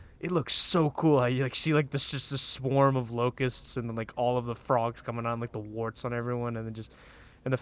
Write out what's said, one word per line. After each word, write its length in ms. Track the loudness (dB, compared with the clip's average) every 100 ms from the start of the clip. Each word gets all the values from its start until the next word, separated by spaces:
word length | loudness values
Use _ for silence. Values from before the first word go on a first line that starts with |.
| -20 -10
it 100 | -2
looks 220 | -2 2
so 360 | 4 4 4 2
cool. 280 | 4 4 6
How 80 | 4
you, 160 | 2
like, 120 | 0
see, 180 | 2 2
like, 180 | 2 2
this, 200 | -2 -2
just 200 | -2 -4
this 120 | -2
swarm 540 | 0 0 0 4 4 4
of 140 | -2
locusts 680 | 0 -2 0 -2 -2 -2 -6
and 120 | -6
then, 80 | -6
like, 160 | -8 -2
all 200 | 0 0
of 60 |
the 100 | -2
frogs 460 | -6 0 0 0 -4
coming 220 | -8 -6
on, 160 | -4 -4
like, 120 | -6
the 60 | -8
warts 460 | -8 -6 -6 -6
on 80 | -6
everyone, 440 | -4 -4 -4 -4 -6
and 100 | -8
then 80 |
just, 180 | -10 -12 -16 -20 -20 -20 -10
and 100 | -4
the, 60 | -4